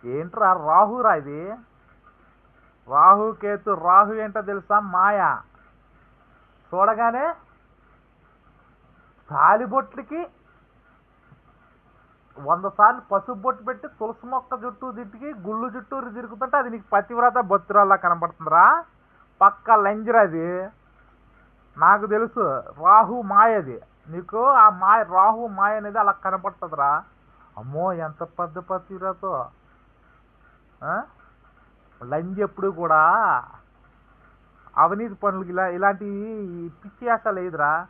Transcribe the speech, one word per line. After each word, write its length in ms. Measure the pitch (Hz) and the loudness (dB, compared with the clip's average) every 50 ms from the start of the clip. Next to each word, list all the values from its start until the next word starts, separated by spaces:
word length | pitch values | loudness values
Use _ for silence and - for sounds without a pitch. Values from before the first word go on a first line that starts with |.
| - | -12
ఏంట్రా 480 | 120 123 143 160 175 175 226 214 190 185 | -10 -10 -8 -10 -10 -6 0 2 2 2
రాహురా 600 | 180 151 151 156 175 208 208 226 254 240 220 190 | 0 0 2 4 4 4 4 0 -2 0 0 0
ఇది? 360 | 160 139 139 143 151 170 190 214 247 226 _ _ _ _ _ _ _ _ _ _ _ _ _ _ _ _ _ _ _ _ _ _ _ _ 120 | 0 -2 -8 -12 -12 -12 -12 -14 -16 -18 _ _ _ _ _ _ _ _ _ _ _ _ _ _ _ _ _ _ _ _ _ _ _ _ -2
రాహు 420 | 127 143 156 185 196 202 214 220 214 | 2 6 8 8 8 6 4 -4 -6
కేతు, 380 | - - 202 208 196 202 214 | -6 -8 -8 -8 -6 -4 -4
రాహు 420 | 202 175 160 175 180 190 208 202 220 | -4 -2 0 4 6 6 6 4 0
ఏంటో 300 | 220 214 214 196 220 208 | -6 -8 -8 -8 -8 -8
తెలుసా? 380 | 185 202 196 180 _ 208 208 | -6 -8 -10 -6 _ -2 -2
మాయ. 560 | 208 196 175 180 185 202 208 202 180 156 131 110 - _ _ _ _ _ _ _ _ _ _ _ _ _ _ _ _ _ _ _ _ _ _ _ _ _ - | -2 0 -2 0 2 2 2 2 0 0 -2 -4 -8 _ _ _ _ _ _ _ _ _ _ _ _ _ _ _ _ _ _ _ _ _ _ _ _ _ -2
చూడగానే 600 | 180 196 208 226 214 233 233 233 247 277 320 330 - _ _ _ _ _ _ _ _ _ _ _ _ _ _ _ _ _ _ _ _ _ _ _ _ _ _ _ _ _ _ _ _ _ _ _ _ _ _ | 0 2 2 2 2 0 -2 0 -2 -4 -4 -6 -8 _ _ _ _ _ _ _ _ _ _ _ _ _ _ _ _ _ _ _ _ _ _ _ _ _ _ _ _ _ _ _ _ _ _ _ _ _ _
తాలిబొట్లకి 960 | 151 139 147 160 196 220 247 226 208 262 254 - - - 277 _ 294 320 349 - _ _ _ _ _ _ _ _ _ _ _ _ _ _ _ _ _ _ _ _ - _ _ _ _ _ _ _ _ _ _ _ _ _ _ _ _ _ _ _ _ - | 0 2 4 4 4 4 0 -2 -4 -4 -4 -6 -12 -16 -16 _ -12 -12 -12 -12 _ _ _ _ _ _ _ _ _ _ _ _ _ _ _ _ _ _ _ _ -20 _ _ _ _ _ _ _ _ _ _ _ _ _ _ _ _ _ _ _ _ -16
వంద 260 | 143 139 165 175 185 | -2 -2 -2 -2 -2
సార్లు 360 | 196 196 - 208 214 247 247 | -8 2 4 4 4 4 2
పసుపు 320 | - _ 202 196 196 - 247 | -6 _ -4 -4 -4 -4 -12
బొట్టు 300 | 196 190 254 254 254 214 | -6 -4 -6 -6 -4 -6
పెట్టి 260 | 226 254 - - 302 | -10 -10 -10 -12 -20
తులసి 380 | _ _ 220 220 226 _ - | _ _ -10 -10 -10 _ -14
మొక్క 380 | 240 262 262 254 _ 269 240 208 | -8 -8 -8 -8 _ -12 -12 -10
చుట్టూ 280 | 247 220 _ - 254 233 | -14 -14 _ -14 -14 -14
తిట్టుకి 420 | 208 247 202 208 226 254 294 302 | -14 -16 -18 -18 -18 -16 -16 -16
గుళ్ళు 420 | 220 175 190 214 220 233 254 202 | -14 -12 -10 -8 -6 -8 -8 -10
చుట్టూరు 340 | 254 214 _ - 269 254 240 | -12 -16 _ -12 -12 -12 -12
తిరుగుతుంటే 460 | 208 226 247 226 220 202 262 254 262 | -14 -14 -16 -16 -10 -10 -8 -2 -2
అది 140 | 285 262 247 | -2 -2 -2
నీకు 140 | 226 226 190 _ - | -8 -14 -10 _ -2
పతివ్రత 460 | 202 208 - 240 233 240 247 233 247 | -2 0 -2 -4 2 2 2 2 2
బొత్తిరాల్లా 580 | 240 185 190 196 196 _ 202 202 202 196 196 | 0 2 0 0 0 _ 4 4 6 6 4
కనపడుతుందిరా. 880 | 190 - 175 175 170 170 170 - _ 160 156 156 165 185 220 294 330 339 _ _ _ _ _ _ _ _ _ _ _ | 2 4 0 0 0 -2 -8 -8 _ -6 2 4 6 6 6 6 4 -2 _ _ _ _ _ _ _ _ _ _ _
పక్కా 360 | 190 202 202 - _ 220 226 | 4 4 4 2 _ 2 4
లంజరా 440 | 220 202 196 208 214 220 214 240 233 | 4 4 2 -2 -4 -4 0 4 4
అది. 480 | 208 185 160 165 165 170 180 180 185 196 220 _ _ _ _ _ _ _ _ _ _ _ _ _ _ _ _ _ _ _ _ | 4 4 2 -4 -6 -6 -6 -8 -8 -10 _ _ _ _ _ _ _ _ _ _ _ _ _ _ _ _ _ _ _ _ _
నాకు 300 | - 156 170 202 208 202 | 2 4 6 6 4 2
తెలుసు, 520 | 214 208 214 226 226 - 247 208 160 135 127 | -2 -2 -2 -2 -4 -4 -4 -4 -2 -4 -6
రాహు 640 | - - - 135 156 175 202 214 226 180 226 247 233 | -8 -12 -16 -2 4 6 8 8 6 4 -2 -8 -6
మాయ 320 | 196 202 202 214 233 226 | 0 4 4 4 6 4
అది. 260 | 208 170 131 123 107 - _ _ _ _ 156 | 0 -2 -6 -12 -14 -16 _ _ _ _ -16
నీకు 360 | 160 175 180 175 - 220 240 | -14 -14 -14 -10 -6 -2 0
ఆ 260 | 269 277 254 220 214 | 2 6 6 6 6
మాయ, 320 | 196 180 190 190 208 226 214 | 6 4 2 2 2 2 2
రాహు 440 | 165 180 185 190 214 220 226 240 | 0 2 4 4 4 2 0 -4
మాయ 300 | 233 202 190 196 202 214 | -10 -4 -2 -2 -2 -2
అనేది 220 | 220 208 208 202 220 | -2 -6 -6 -4 0
అలా 140 | 208 202 196 | 0 0 0
కనపడుతుందిరా. 920 | - - 196 190 185 180 196 190 _ - 170 156 147 139 139 143 156 - _ _ _ _ _ _ _ _ _ _ - | -2 -4 -6 -6 -4 -6 -8 -10 _ -12 -12 -6 -2 0 0 0 -2 -4 _ _ _ _ _ _ _ _ _ _ -18
అమ్మో, 340 | 110 127 139 151 170 190 185 | -16 -12 -8 -6 -4 -4 -4
ఎంత 300 | 165 160 156 151 _ 170 | -6 -8 -10 -10 _ -14
పెద్ద 360 | 170 _ - 175 170 156 180 | -14 _ -10 -10 -10 -8 -14
పతివ్రతో. 920 | 175 _ 190 185 180 _ 196 185 185 190 185 185 - 190 175 139 127 - _ _ _ _ _ _ _ _ _ _ _ _ _ _ _ _ _ _ _ _ _ _ _ _ _ _ - | -10 _ -8 -8 -8 _ -18 -10 -8 -8 -8 _ -8 -8 -8 -8 -8 -10 _ _ _ _ _ _ _ _ _ _ _ _ _ _ _ _ _ _ _ _ _ _ _ _ _ _ -10
ఆ? 180 | 143 170 202 262 - _ _ _ _ _ _ _ _ _ _ _ _ _ _ _ _ _ _ 123 | -8 -8 -8 -8 -12 _ _ _ _ _ _ _ _ _ _ _ _ _ _ _ _ _ _ -12
లంజ 360 | 123 135 156 143 180 190 190 | -8 -6 -6 -6 -8 -6 -6
ఎప్పుడు 280 | 208 196 196 - 196 196 | -6 -6 -6 -6 -6 -6
కూడా 760 | 190 165 175 165 156 156 156 165 185 220 220 190 156 123 - - - - _ _ _ _ _ _ _ _ _ _ _ _ _ _ _ _ _ _ _ _ _ - _ | -4 -4 -2 0 2 4 4 4 4 2 2 0 -2 -2 -4 -8 -20 -20 _ _ _ _ _ _ _ _ _ _ _ _ _ _ _ _ _ _ _ _ _ -12 _
అవినీతి 380 | - 151 170 190 202 226 226 202 | 0 0 0 0 -4 -8 -10 -10
పనులకి 360 | 196 - 202 190 190 190 175 | -6 -4 -4 -4 -4 -8 -8
ఇలా, 160 | 175 180 190 | -4 -4 -4
ఇలాంటి 380 | 185 175 180 190 202 202 185 208 202 202 196 208 220 226 214 202 185 175 175 170 170 160 _ _ | -4 -4 0 0 0 0 0 -8 -10 -10 -10 -10 -10 -10 -10 -10 -12 -12 -12 -14 -14 -16 _ _
పిచ్చి 260 | 202 _ _ 247 240 | -20 _ _ -4 -4
వేషాలు 300 | 233 226 - 226 202 190 | -4 -2 -2 -6 -6 -6
వేయదురా. 460 | 180 180 165 156 147 147 156 165 175 190 | -8 -10 -6 -4 -2 -2 -2 -2 -6 -10